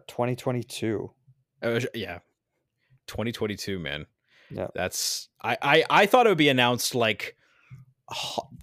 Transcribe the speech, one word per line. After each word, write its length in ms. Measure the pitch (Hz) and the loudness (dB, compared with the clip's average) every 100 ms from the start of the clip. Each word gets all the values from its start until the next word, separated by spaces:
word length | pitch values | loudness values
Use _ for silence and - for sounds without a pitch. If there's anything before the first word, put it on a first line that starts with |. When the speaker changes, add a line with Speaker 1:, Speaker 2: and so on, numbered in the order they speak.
| - | -6
Speaker 1:
twenty 280 | - 120 123 | -4 -2 -2
twenty-two. 760 | - 123 113 - 113 104 - - _ _ _ _ | -4 -4 -6 -6 -4 -4 -6 -14 _ _ _ _
Speaker 2:
Uh, 180 | 120 117 127 | -4 -2 -2
yeah, 260 | 117 95 87 - _ _ _ _ _ _ _ - | -6 -10 -10 -16 _ _ _ _ _ _ _ -12
twenty 240 | - 110 | -6 -6
twenty-two, 480 | 113 110 98 - 95 | -4 -4 -4 -6 -6
man. 260 | 73 73 - _ _ _ _ | -4 -8 -10 _ _ _ _
Speaker 1:
Yeah. 160 | 98 95 - | -10 -8 -4
Speaker 2:
That's, 540 | 90 - - - - _ | -4 -4 -4 -6 -10 _
I, 160 | 110 123 | -4 -2
I, 200 | 139 160 - | 2 4 6
I 160 | 156 208 | 4 6
thought 220 | 254 233 | 6 6
it 20 | |
would 80 | 165 | 6
be 120 | 147 | 4
announced, 440 | 127 123 120 - | 6 4 2 0
like, 420 | 127 113 107 - - _ _ _ - - _ - | 0 0 0 -6 -14 _ _ _ -20 -20 _ -14
ho-, 420 | - - - - - | -10 -6 -6 -8 -14